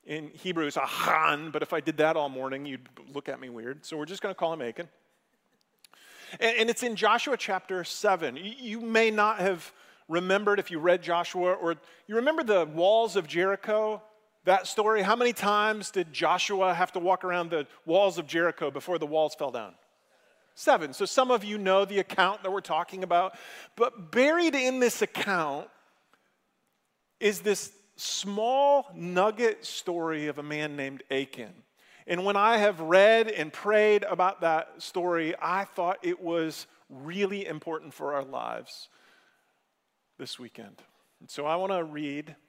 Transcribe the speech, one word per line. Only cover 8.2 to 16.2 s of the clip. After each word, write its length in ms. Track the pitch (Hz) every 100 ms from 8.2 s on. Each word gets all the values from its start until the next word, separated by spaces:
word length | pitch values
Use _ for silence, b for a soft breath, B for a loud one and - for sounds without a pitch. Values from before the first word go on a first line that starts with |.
| 156 127
You, 180 | 196 262
you 220 | 247 226
may 300 | 233 226 226
not 280 | 214 208 214
have 340 | 185 175 - b b b -
remembered 500 | 165 185 196 208 202
if 120 | 190
you 100 | 165
read 220 | 170 175
Joshua, 500 | 165 170 170 185 180
or 240 | 190 165 160 B B -
you 80 | 220
remember 260 | 262 320
the 220 | 254 196
walls 500 | 156 156 180 220 226
of 140 | 190 156
Jericho? 720 | 160 190 196 - 214 220 214 - _ _ _
That 220 | 175 185 185
story, 360 | - 208 220
how 120 | 190
many 180 | 233 240
times 600 | - 202 208 214 214 196
did 200 | 196 165
Joshua 640 | 143